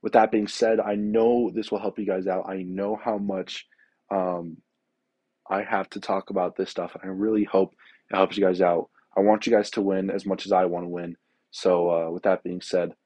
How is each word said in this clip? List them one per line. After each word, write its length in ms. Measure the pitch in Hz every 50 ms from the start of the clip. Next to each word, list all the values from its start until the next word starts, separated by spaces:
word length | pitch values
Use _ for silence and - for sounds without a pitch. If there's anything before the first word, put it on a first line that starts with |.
With 120 | - - -
that 160 | 113 110 110
being 180 | - 110 104 101
said, 320 | - - 117 110 113 110
I 140 | 104 107 104
know 560 | 104 104 104 107 113 113 117 120 120 120 -
this 200 | 113 113 104 -
will 100 | 107 98
help 180 | 107 98 - -
you 80 | 104
guys 200 | 101 92 92 92
out. 220 | 98 92 92 90 -
I 140 | 95 95
know 360 | 92 90 92 95 101 101 110 107
how 160 | - 120 107 101
much, 480 | 101 101 95 95 90 - - - - _ _ _ _ _ _ _ _ _
um, 480 | 98 95 92 90 90 87 85 82 82 80 _ _ _ _ _ _ _ _ _ _ _ _ _ _ _ _ _ -
I 120 | 95 101
have 280 | 101 - 113 98 95 _
to 100 | - 101
talk 300 | - - 95 98 - -
about 260 | 104 95 90 87 -
this 140 | - 95 -
stuff, 240 | - - 87 87 -
and 80 | -
I 60 | - 95
really 360 | 92 95 101 110 110 107 101
hope 300 | - - 95 95 - _ _ - - _ _ _ _
it 60 | -
helps 200 | 95 95 92 -
you 80 | 101 98
guys 160 | 92 90 90
out. 280 | 95 87 87 82 - _ _ _ _ _ _
I 40 | 95
want 260 | 98 104 107 107 -
you 60 | 117
guys 180 | 117 107 101 -
to 120 | - 110
win 280 | 101 98 95 95 95 98
as 140 | 95 98 95
much 220 | 98 95 92 -
as 60 | 95
I 120 | 98 90 92
wanna 240 | 90 87 87 87 87
win. 280 | 87 87 87 85 85 _ _ _ _ _ _ _
So, 400 | - - - 95 90 87 87 87
uh, 200 | 85 82 82 82
with 120 | 85 92
that 220 | - 101 92 - _
being 160 | 90 90 90
said 320 | - - - 90 87 85 - _ _